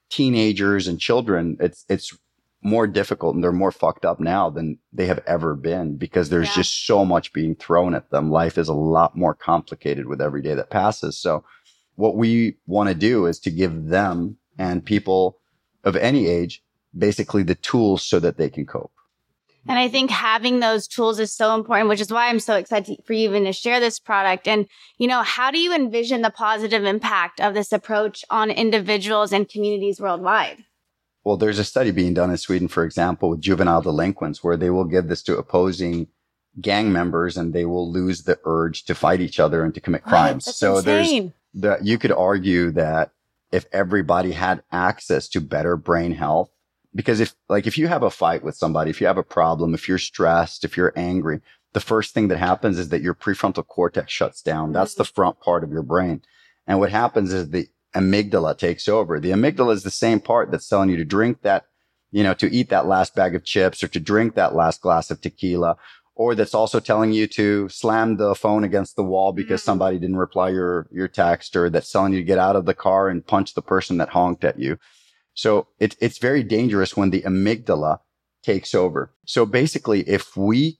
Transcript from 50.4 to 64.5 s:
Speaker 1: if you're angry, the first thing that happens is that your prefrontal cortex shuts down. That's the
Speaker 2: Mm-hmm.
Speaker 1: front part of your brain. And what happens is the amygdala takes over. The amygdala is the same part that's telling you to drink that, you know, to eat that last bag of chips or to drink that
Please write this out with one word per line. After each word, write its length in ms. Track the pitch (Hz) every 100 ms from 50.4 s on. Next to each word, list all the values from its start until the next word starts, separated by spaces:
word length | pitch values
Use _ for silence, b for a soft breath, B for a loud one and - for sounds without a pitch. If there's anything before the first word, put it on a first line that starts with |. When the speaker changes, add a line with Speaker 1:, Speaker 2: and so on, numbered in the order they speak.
| 80 - -
Speaker 1:
if 100 | -
you're 160 | 90
angry, 460 | - 87 92 78 78 b b _
the 80 | 107
first 340 | - 110 -
thing 140 | 120 104
that 100 | 82
happens 400 | 90 92 113 87
is 120 | 80
that 120 | 80
your 120 | 87
prefrontal 520 | - - 95 101 90 -
cortex 460 | - 87 92 -
shuts 300 | - - -
down. 320 | - 78 78
That's 220 | 82 95 -
the 80 |
Speaker 2:
Mm-hmm. 100 | -
Speaker 1:
front 260 | - 90 -
part 240 | - 85
of 80 | 78
your 120 | 78
brain. 380 | 69 87 87 73 b b b b -
And 120 | 95
what 120 | 98
happens 400 | 107 120 110 95
is 180 | 95 80
the 200 | 87 - _ _ -
amygdala 640 | 95 101 101 98 78 73
takes 320 | 87 85 -
over. 320 | 107 87 78
The 100 | 85
amygdala 400 | 98 139 131 123
is 120 | 104
the 60 | 95
same 300 | - 113 107
part 320 | - 117 -
that's 160 | 80 -
telling 220 | 101 95
you 80 | 85
to 80 | 76
drink 380 | 98 117 123
that, 220 | 101 95 - _ _ _ _
you 120 | 101
know, 100 | 98
to 200 | 92 90
eat 140 | 123 -
that 160 | 92 80
last 280 | 95 92 -
bag 200 | 92 90
of 100 | -
chips 360 | 101 92 -
or 60 | 87
to 120 | 90
drink 360 | 78 104 117 104
that 180 | 87